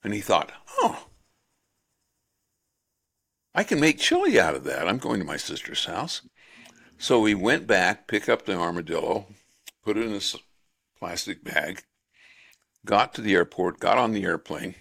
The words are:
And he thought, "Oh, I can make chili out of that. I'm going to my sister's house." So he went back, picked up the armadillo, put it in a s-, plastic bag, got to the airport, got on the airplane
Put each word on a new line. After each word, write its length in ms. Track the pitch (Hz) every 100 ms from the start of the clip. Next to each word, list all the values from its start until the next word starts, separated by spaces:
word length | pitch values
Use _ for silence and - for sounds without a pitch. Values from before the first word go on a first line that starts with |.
And 120 | -
he 80 | 104
thought, 300 | 101 95 76 - - -
"Oh, 300 | 440 - - _ _ _ _ _ _ _ _ _ _ _ _ _ _ _ _ _ _ _ _ _ _ _ _
I 100 | -
can 160 | 208 160
make 180 | 156 151
chili 420 | - 349 381 226
out 140 | 85
of 100 | 69
that. 240 | 67 67 82
I'm 100 | 117
going 200 | 131 113
to 80 | 78
my 100 | 73
sister's 480 | - - - -
house." 380 | - 87 156 - - _ _ - - _ _ _
So 300 | - 123 107
he 80 |
went 320 | 104 98 156 175
back, 400 | 101 90 104 -
picked 240 | 104 -
up 160 | 113 -
the 100 | 95
armadillo, 680 | 85 87 82 82 78 98 101 101 _ _ - _
put 140 | - 104
it 80 | 113
in 60 |
a 40 | 101
s-, 200 | - - _ _ _ _ _ _
plastic 460 | 90 87 - 90
bag, 380 | - - 76 - - _ _ _ _ _ _ _ _ _ -
got 260 | 101 123
to 60 | -
the 140 | 107
airport, 460 | 92 87 - 92 -
got 180 | 90 113
on 140 | 117
the 120 | 107
airplane 520 | 90 80 - 76 90 90